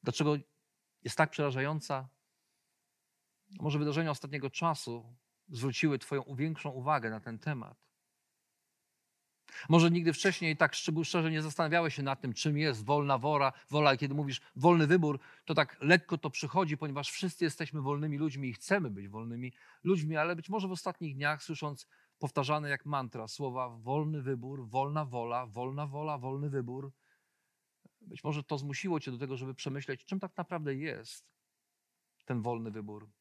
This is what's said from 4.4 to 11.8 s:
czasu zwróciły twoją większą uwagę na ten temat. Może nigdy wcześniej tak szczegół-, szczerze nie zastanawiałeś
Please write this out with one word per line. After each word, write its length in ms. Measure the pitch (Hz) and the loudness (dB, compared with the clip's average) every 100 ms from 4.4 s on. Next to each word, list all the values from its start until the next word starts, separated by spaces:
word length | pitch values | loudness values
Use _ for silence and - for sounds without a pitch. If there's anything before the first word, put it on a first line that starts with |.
| 135 | -6
czasu 680 | - 170 151 - 117 117 123 _ _ _ | -2 0 0 -4 -8 -10 -20 _ _ _
zwróciły 500 | 131 131 120 160 135 | -4 -2 2 2 2
twoją 260 | - 143 127 135 | -2 -6 -4 -4
większą 340 | 151 156 147 | -4 -4 -6
uwagę 400 | 131 127 151 113 | -6 0 0 0
na 100 | 110 | -6
ten 200 | 120 113 | -8 -8
temat. 460 | - 139 104 - _ _ _ _ _ _ _ _ _ _ _ _ _ _ _ _ - - - | -4 -6 -8 -16 _ _ _ _ _ _ _ _ _ _ _ _ _ _ _ _ -20 -16 6
Może 220 | 165 165 | 10 10
nigdy 220 | 170 165 | 8 4
wcześniej 440 | 151 196 180 170 151 | 4 2 2 0 4
tak 180 | 151 - | 4 4
szczegół-, 280 | - 156 | -2 0
szczerze 280 | 160 180 160 | 2 2 2
nie 100 | 156 | 0
zastanawiałeś 540 | 156 147 160 170 | -2 -2 2 2